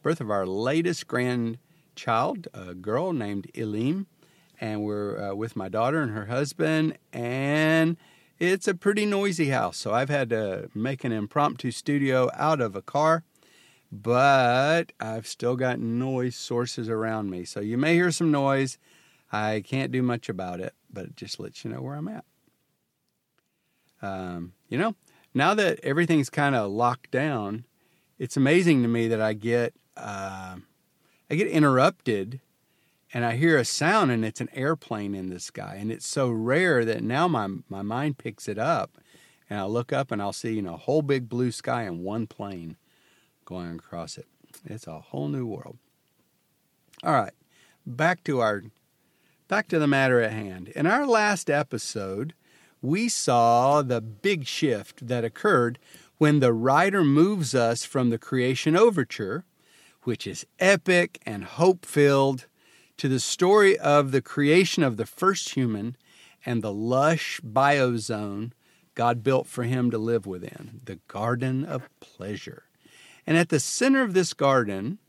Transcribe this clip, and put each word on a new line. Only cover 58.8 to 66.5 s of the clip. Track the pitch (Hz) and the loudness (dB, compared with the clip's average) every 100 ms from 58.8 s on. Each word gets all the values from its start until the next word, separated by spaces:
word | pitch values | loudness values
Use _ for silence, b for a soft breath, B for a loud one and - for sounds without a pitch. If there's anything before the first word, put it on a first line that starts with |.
| 233 180 123 - 98 135 - _ b b b b | 6 4 -2 -4 -6 -6 -10 _ b b b b
which | - 110 101 | -6 -6 -6
is | 85 - _ | -12 -14 _
epic | 185 196 - 175 175 - | 4 4 4 2 2 -4
and | - 104 | -10 -10
hope-filled, | 95 - 180 180 - 147 143 139 135 131 - b b b b - | -10 4 4 4 0 4 6 6 4 0 -8 b b b b -4
to | 139 | -2
the | 131 | 0
story | - - 180 208 196 190 | -2 0 6 8 8 6
of | 147 147 139 | 4 4 4
the | 131 | 0
creation | - - 143 170 185 - | -2 0 4 6 4 2
of | 143 107 | 0 0
the | 110 | -6
first | - 185 190 - | 0 0 0 -4
human | - 123 107 113 123 b b b b | -2 0 -2 -6 -10 b b b b
and | - | -6